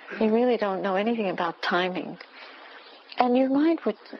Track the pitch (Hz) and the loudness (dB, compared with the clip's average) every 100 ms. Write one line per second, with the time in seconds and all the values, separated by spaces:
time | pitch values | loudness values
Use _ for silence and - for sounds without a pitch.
0 | - - 220 226 247 226 208 190 190 190 | -12 0 2 4 4 2 0 -2 0 0
1 | 214 233 190 170 170 - - 175 180 180 | 0 0 -2 -2 -4 -4 -2 0 0 -2
2 | - 180 - - - - - - - - | -8 -12 -16 -20 -20 -20 -20 -20 -20 -20
3 | - - 247 247 262 277 311 330 220 - | -10 0 4 4 4 4 4 2 -2 -4
4 | - | -10